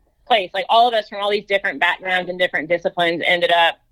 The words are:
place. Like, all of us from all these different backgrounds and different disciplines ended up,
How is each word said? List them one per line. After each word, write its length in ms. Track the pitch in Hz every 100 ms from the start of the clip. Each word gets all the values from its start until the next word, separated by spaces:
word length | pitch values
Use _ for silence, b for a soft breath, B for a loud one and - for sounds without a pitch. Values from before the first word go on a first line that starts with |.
| _ _ -
place. 240 | 233 180
Like, 140 | 196 180
all 180 | 226 240
of 60 |
us 140 | 226 208
from 140 | 202
all 80 | 202
these 160 | 208 208
different 340 | 196 190 139
backgrounds 480 | 175 - 185 185 175
and 100 | 180
different 300 | 180 175 156
disciplines 540 | 170 175 - 170 170
ended 280 | - 175 170
up, 260 | 170 165 - _